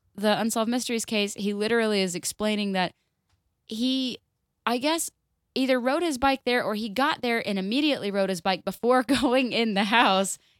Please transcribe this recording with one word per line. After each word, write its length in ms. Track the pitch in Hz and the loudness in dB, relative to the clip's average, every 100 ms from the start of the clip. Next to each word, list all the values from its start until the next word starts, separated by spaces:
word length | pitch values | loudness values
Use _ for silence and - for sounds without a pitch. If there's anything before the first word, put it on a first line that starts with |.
| _ - | _ -4
the 220 | 214 202 | 0 0
Unsolved 320 | 220 226 220 | 0 -2 -2
Mysteries 360 | 247 233 226 - | -2 -2 -4 -2
case, 280 | 214 202 - | -2 -2 -4
he 180 | 202 | -4
literally 480 | 202 208 233 220 202 | -2 0 0 2 2
is 120 | 185 | 0
explaining 600 | 170 - - 214 208 202 | -2 -6 -4 -2 -2 -2
that 180 | 190 180 - _ _ _ _ _ _ - | -2 -2 -6 _ _ _ _ _ _ -12
he, 500 | 220 254 262 254 - _ _ _ _ 226 | -4 -2 -2 -4 -8 _ _ _ _ -4
I 140 | 247 | -2
guess, 300 | 285 330 - - _ _ _ 247 | 0 -2 -4 -12 _ _ _ -2
either 240 | 262 262 | 0 2
rode 240 | 240 302 | 2 0
his 140 | 349 254 | 0 0
bike 240 | 269 269 - | 0 0 0
there 160 | 247 | 0
or 140 | 156 208 | 0 -4
he 140 | 226 | -4
got 320 | 196 285 - | 0 0 0
there 200 | 247 233 - | -2 -2 -2
and 100 | 202 | -2
immediately 540 | 190 247 302 254 202 | -2 0 0 0 -2
rode 180 | 202 190 | 0 0
his 120 | 185 | 0
bike 240 | 196 185 - | -2 -2 -4
before 360 | - 233 254 | -2 2 4
<laughs> 180 | 254 262 | 4 2
going 320 | 247 254 254 | 2 2 2
in 220 | 208 233 196 | 0 0 2
the 100 | 208 | 2
house. 520 | 226 247 190 196 - _ _ | 4 4 4 2 -4 _ _